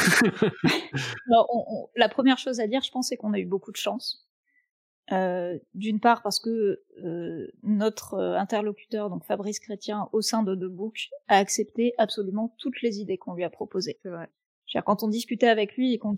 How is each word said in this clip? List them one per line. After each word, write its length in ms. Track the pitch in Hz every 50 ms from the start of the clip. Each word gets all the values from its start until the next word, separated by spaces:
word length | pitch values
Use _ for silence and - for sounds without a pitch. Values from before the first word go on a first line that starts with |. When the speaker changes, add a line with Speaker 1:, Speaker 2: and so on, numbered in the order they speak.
| - 190 - - 240 196 - - 220 190 - - - - - - - - 143 139 135 - - - - 247
Speaker 1:
Alors, 180 | 226 226 - - 240
on, 120 | 220 -
on, 220 | - 220 - - - -
la 140 | 240 226 214
première 280 | - - 254 269 254
chose 220 | - - 269 247 240
à 80 | 220
dire, 140 | 208 247 269 -
je 80 | -
pense, 180 | - 254 247 -
c'est 80 | 254
qu'on 160 | - - 214 208
a 60 | 196
eu 60 | 185
beaucoup 260 | 175 185 - - -
de 60 | -
chance. 500 | - - - 101 - - - - - _ _ _ _ _ _ _ _ _ _ _ _ _ _ _ _ _ -
Euh, 460 | 190 185 190 180 180 180 175 180 175 - - _ -
d'une 260 | 185 208 220 214 208
part 220 | - 240 233 226
parce 180 | - 202 - -
que, 420 | - 226 226 226 208 196 - - _ _ - - 180
euh, 440 | 170 170 175 170 170 165 151 95 - - _ -
notre, 500 | 202 214 202 214 220 220 - - - -
euh, 240 | 190 185 180 180
interlocuteur, 720 | 180 196 - 226 208 214 208 202 - - - 226 214 208 202
donc 160 | 180 170 -
Fabrice 340 | - 202 202 190 208 202 -
Chrétien, 480 | _ - 202 196 - 220 208 208 190 - -
au 80 | 220
sein 220 | 208 - 226 226 220
de 120 | 190 190
The 160 | 185 185 185
Book, 380 | 185 175 208 220 - - - - 554 - _
a 100 | - 202
accepté 560 | 196 202 - - - - - - 233 233 240 -
absolument 580 | - 220 202 - 214 202 190 196 214 226 233 _
toutes 240 | - - 269 247 -
les 180 | 240 233 202 202
idées 160 | 208 196 190
qu'on 160 | 185 - - 180
lui 100 | 175 175
a 60 | 165
proposées. 480 | - - 208 208 - 190 185 185 - _ -
Speaker 2:
C'est 60 | 185
vrai. 200 | 175 165 165 - _ _ _ _ _ _ _
Speaker 1:
Je 100 | - -
veux 20 | -
dire, 60 | -
quand 180 | - 208 - 220
on 60 | 214
discutait 400 | 208 233 - - 247 214 247 233
avec 260 | 220 214 208 208 -
lui 180 | 254 254 254 233
et 40 |
quand 180 | - - 214 208